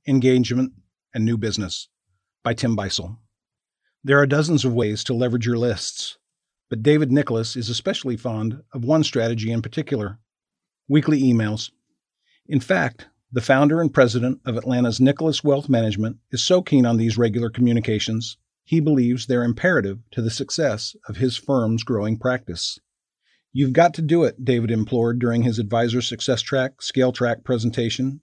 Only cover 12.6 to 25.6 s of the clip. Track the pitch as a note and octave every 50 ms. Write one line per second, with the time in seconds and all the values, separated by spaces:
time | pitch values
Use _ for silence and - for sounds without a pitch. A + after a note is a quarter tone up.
12.6 | - - F#3 F#3 D3+ A#2+ - - - - _ _ _ _ A#2+ B2 - - C3+ C3+
13.6 | D3 D3 D#3 E3 E3+ C#3+ - C#3 C3 A#2+ G#2+ B2 A#2 B2+ C3 - - C3+ A2 A#2
14.6 | - B2+ B2+ B2 B2 A#2 G#2+ - C3 C#3 C#3+ - D#3+ D#3+ C#3+ - - D3 C#3 C#3
15.6 | D3 - C3 A#2 A2+ G#2+ G2+ G2+ G#2+ A2+ A#2+ - _ _ - A#2+ - - F3+ F3+
16.6 | F3+ - D3 C3+ B2 A#2+ A#2 A2+ A2+ A2+ G#2+ A2+ A#2+ A2+ G#2 A#2+ A#2 A2+ A2+ A#2+
17.6 | B2 A#2+ A#2 A2+ G#2+ - A2 G#2 - - A2 A2+ A#2 - - _ _ _ _ _
18.6 | _ - D#3+ E3 D3 D#3 D3+ C3+ A#2+ A#2+ B2 B2 - - B2+ A#2+ A#2+ A#2+ A2+ -
19.6 | - F#3 F3+ C3+ G2 G2 G2 A2+ - _ - C3 A2+ A2+ A2+ - C#3 - - -
20.6 | D#3 C3+ G#2 G#2 - - - - - - G#2 E2+ C3 B2+ A#2 - - - C#3 B2+
21.6 | A2+ A2 A2+ A2+ A2+ - B2 G#2 G#2 A2 A2 A2 A#2 B2+ B2+ B2+ - - F2 E2+
22.6 | - - - - _ _ _ _ _ _ _ _ _ _ _ _ _ _ - C3
23.6 | C#3+ C3 B2+ E3 E3+ E3+ D#3+ E3 E3 C#3+ E3+ E3+ D#3 A#2 - - C3 A#2+ B2+ A#2
24.6 | A2+ A2 A2+ A2 G#2+ - B2+ A#2+ A#2 A#2 A#2+ B2 B2 A#2+ A#2 A#2+ A2+ B2 A2 A#2